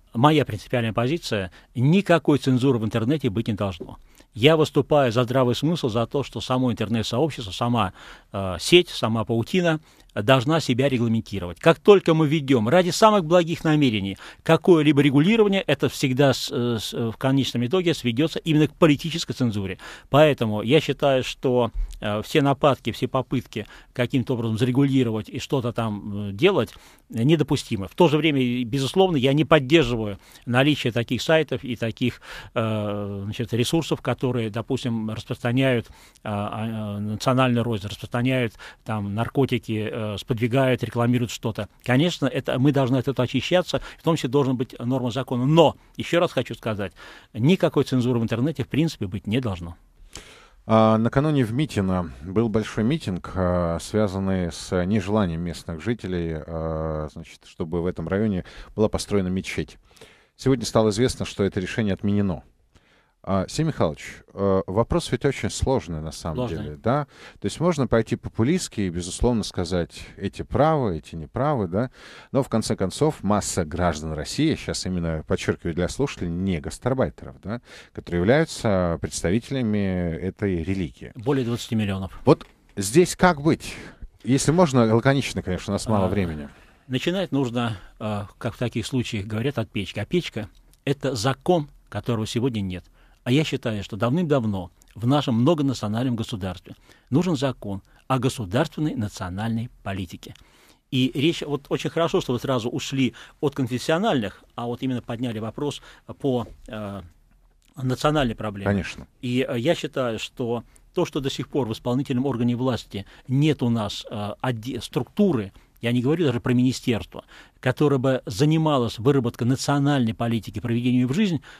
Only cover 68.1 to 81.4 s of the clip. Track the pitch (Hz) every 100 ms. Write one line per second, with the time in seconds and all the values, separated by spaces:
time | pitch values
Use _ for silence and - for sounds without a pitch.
68.1 | - 98 - 117 180 - - 95 85 87
69.1 | - 120 117 92 - 85 92 82 - -
70.1 | - 98 - 73 113 151 156 117 80 -
71.1 | 82 76 113 143 139 92 92 127 - -
72.1 | - - 135 131 110 - 107 92 - 151
73.1 | - 98 104 - - 80 82 90 76 80
74.1 | 76 76 - 156 113 - 85 90 92 82
75.1 | 80 - - - 87 87 80 87 - -
76.1 | - 87 85 95 85 78 - 123 131 92
77.1 | - - - 90 117 - - - - -
78.1 | 87 92 143 165 - 117 95 87 82 80
79.1 | - 85 107 - 139 113 107 98 92 87
80.1 | 80 92 - 104 87 82 98 80 - -
81.1 | - 110 139